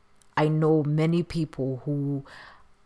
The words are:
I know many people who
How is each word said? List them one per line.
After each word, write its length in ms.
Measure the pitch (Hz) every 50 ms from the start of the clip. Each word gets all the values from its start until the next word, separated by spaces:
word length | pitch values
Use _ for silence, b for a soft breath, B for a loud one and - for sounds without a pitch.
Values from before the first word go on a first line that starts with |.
| _ _ _ _ _ - _
I 100 | - 156 156
know 360 | 156 156 160 156 160 156 147
many 400 | 147 151 156 156 165 170 175 170
people 580 | - - 170 160 143 - - 131 135 131 127 -
who 400 | 147 147 143 143 143 143 139 135 B B B B B B B B B - _ _